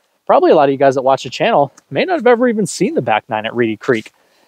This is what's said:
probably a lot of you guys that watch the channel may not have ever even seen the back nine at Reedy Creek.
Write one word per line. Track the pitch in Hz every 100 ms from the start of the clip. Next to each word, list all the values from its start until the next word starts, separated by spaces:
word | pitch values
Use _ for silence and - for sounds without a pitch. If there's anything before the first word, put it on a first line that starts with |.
| _ _ -
probably | 254 359
a | 175
lot | 139
of |
you | 135
guys | 139 135
that |
watch | 127 135
the | 131
channel | - 196 185 139 - _
may | 143
not | 311 330
have | 233
ever | 233 254
even | 220 190
seen | - 208 320
the |
back | 117 107 -
nine | 107 110
at | 117
Reedy | 117 107
Creek. | - 113 - _ _ _